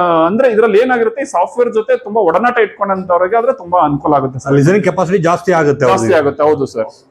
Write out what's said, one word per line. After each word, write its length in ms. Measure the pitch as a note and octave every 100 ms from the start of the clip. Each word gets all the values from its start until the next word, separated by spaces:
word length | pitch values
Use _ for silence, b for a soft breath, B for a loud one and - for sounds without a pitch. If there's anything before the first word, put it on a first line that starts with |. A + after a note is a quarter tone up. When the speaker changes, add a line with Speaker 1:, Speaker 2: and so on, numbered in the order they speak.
| F3 E3 E3
Speaker 1:
ಅಂದ್ರೆ 260 | A3 C4
ಇದ್ರಲ್ಲಿ 280 | G#3+ A3+ G3
ಏನಾಗಿರುತ್ತೆ, 400 | B3+ B3 A3 -
ಈ 40 | -
ಸಾಫ್ಟ್‌ವೇರ್ 480 | F3 F#3+ A#3+ A#3+
ಜೊತೆ 220 | G#3+ G#3+ B3
ತುಂಬಾ 240 | G#3 A3+
ಒಡನಾಟ 360 | F3+ E3 A#3+ A#3
ಇಟ್ಕೊಂಡಂತವ್ರಿಗೆ 760 | G#3 - G3+ F#3+ F3+ F3 F#3 A#3
ಆದ್ರೆ 160 | A#3
ತುಂಬಾ 260 | F3+ F3 F3
ಅನುಕೂಲ 300 | D3+ C#3+ D#3+
ಆಗುತ್ತೆ 260 | C#3+ C3 C3
ಸರ್. 160 | C3+ C#3+
Speaker 2:
ಲಿಸನಿಂಗ್ 300 | C#3 G3+ F3+
ಕೆಪಾಸಿಟಿ 340 | E3 E3+ F#3+
ಜಾಸ್ತಿ 320 | E3 E3+ -
ಆಗುತ್ತೆ 340 | E3+ D3 - B2+
ಅವ್ರಿಗೆ. 120 | A2
Speaker 1:
ಜಾಸ್ತಿ 160 | A2+
ಆಗುತ್ತೆ, 300 | E3 C#3+ C#3
ಹೌದು 220 | D3+ D3 C3
ಸರ್. 240 | A#2+ A2 - _